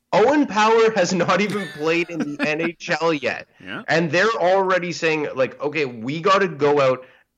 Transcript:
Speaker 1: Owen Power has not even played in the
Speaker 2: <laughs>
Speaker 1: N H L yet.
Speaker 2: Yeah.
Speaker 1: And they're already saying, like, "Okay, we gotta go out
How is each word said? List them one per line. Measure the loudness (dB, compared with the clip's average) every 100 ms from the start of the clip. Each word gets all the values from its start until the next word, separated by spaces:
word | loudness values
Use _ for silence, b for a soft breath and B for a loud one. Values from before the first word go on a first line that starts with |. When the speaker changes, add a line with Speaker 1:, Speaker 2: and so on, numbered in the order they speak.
| _
Speaker 1:
Owen | 2 4 4 2
Power | 2 4 4 4
has | 2 0
not | 0 0 0
even | 0 -4 -8
played | -6 -2 0 -2
in | -4
the | -8 -4
Speaker 2:
<laughs> | -4
Speaker 1:
N | -2
H | -4 -6 -6 -2
L | 0
yet. | 0 -2 -6 -10 _
Speaker 2:
Yeah. | -14 -12 -2
Speaker 1:
And | 0 2
they're | 2 0
already | 2 2 2 2 0 -2
saying, | -4 -2 -2 -4 -2
like, | -2 -2
"Okay, | -6 -4 -4
we | -6 -8 -2
gotta | 2 2 2
go | 0 2 4
out | 2 2 B B B